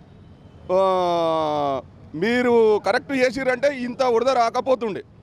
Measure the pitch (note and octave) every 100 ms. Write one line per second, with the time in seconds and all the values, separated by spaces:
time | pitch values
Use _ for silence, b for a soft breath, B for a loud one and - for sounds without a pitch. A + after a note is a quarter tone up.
0 | - - - - - - - F#3 F#3+ F#3
1 | F3+ E3+ E3 D#3+ D#3 D3 C#3+ C3+ - -
2 | - D3+ G#3 B3 B3 A#3+ A3 G#3 G3 A#3+
3 | - C4+ B3+ B3 C4 B3+ C#4 C4+ B3 A#3+
4 | B3+ A3+ B3 B3 A#3 B3 C4 B3+ A3+ D#3
5 | - -